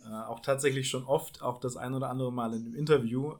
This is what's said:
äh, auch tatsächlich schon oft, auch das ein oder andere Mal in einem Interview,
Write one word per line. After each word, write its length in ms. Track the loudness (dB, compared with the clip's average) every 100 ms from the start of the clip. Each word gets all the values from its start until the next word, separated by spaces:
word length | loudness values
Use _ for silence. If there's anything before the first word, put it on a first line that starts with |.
| -12
äh, 40 |
auch 300 | -10 -8 -6
tatsächlich 460 | 0 2 4 2 0
schon 180 | -4 2
oft, 360 | 0 0 -4
auch 180 | -4 -2
das 180 | -4 -4
ein 180 | -4 -2
oder 140 | -2
andere 200 | -2 -2
Mal 220 | 0 -2
in 100 | -2
einem 120 | -6 -4
Interview, 580 | 6 6 6 0 -2 -4